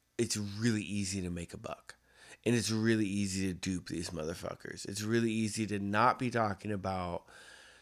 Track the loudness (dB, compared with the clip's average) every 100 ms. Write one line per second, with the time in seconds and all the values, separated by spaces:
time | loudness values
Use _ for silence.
0 | _ -2 0 0 -4 0 2 2 0 -2
1 | 0 -2 -2 -4 -8 -10 -10 -10 -14 -20
2 | _ -20 -20 -4 2 2 2 2 4 4
3 | 4 2 0 0 0 0 -2 -2 -2 -4
4 | -4 -4 -4 -4 -8 -8 -10 -10 -8 -4
5 | 0 2 2 2 0 0 -2 0 0 4
6 | 4 4 0 2 0 0 -4 -2 -2 -2
7 | -2 -4 -8 -20 -20 -20 -20 -20